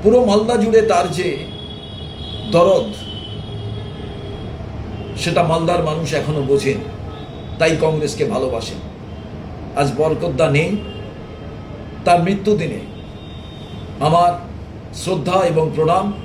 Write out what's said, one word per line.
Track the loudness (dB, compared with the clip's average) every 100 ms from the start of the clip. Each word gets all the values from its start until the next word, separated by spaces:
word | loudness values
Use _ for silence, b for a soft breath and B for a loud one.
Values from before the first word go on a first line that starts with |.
পুরো | 8 6 8
মালদা | 6 4 2
জুড়ে | 6 6
তার | 6 4 4
যে | 0 0 -2 -8 -12 -12 -12 -12 -12 -12 -12 -10 -8 0
দরদ, | 6 6 6 2 -6 -10 -10 -10 -10 -10 -8 -8 -8 -10 -10 -10 -10 -10 -10 -10 -10 -10 -10 -8 -8 -8 -4
সেটা | 0 2
মালদার | 2 2 2 2
মানুষ | 0 -2 -2
এখনো | -2 0 -2
বোঝেন, | 2 2 2 -2 -6 -10 -12 -12 -12 -12 -12 0
তাই | 2 4
কংগ্রেসকে | 2 2 -2 0 0
ভালোবাসেন। | 0 0 -2 -6 -8 -10 -12 -12 -12 -12 -12 -12 -10 -6 0
আজ | 0 2
বরকতদা | 2 2 -2 2 4
নেই, | 4 2 0 -4 -10 -10 -12 -14 -12 -12 -12 -12 -12 -12 -4 4
তার | 4
মৃত্যুদিনে | 4 2 2 2 0 -4 -8 -12 -14 -14 -14 -12 -14 -14 -14 -12 -12 0 4
আমার | 6 6 4 -6 -12 -12 -14 -12
শ্রদ্ধা | -8 -2 0 2
এবং | 4 4 4 2 2
প্রণাম। | 4 4 2 -4